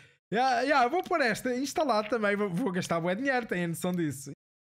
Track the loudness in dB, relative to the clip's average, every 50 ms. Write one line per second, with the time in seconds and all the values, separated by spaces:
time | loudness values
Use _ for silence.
0 | -20 -20 _ _ _ -4 0 0 2 2 2 2 2 2 4 4 4 4 2 0
1 | 0 0 2 2 2 2 0 0 -2 -2 -2 -2 -4 -2 -2 0 2 2 2 0
2 | 0 0 0 0 0 0 0 0 0 -2 -2 -2 -2 -2 -2 -2 -2 -2 -2 0
3 | 0 0 -2 0 0 0 0 0 0 -2 -2 -2 -2 -2 -2 -2 -2 -2 0 0
4 | -2 -2 -4 -6 -10 -16 -16 -18 _ _ _ -12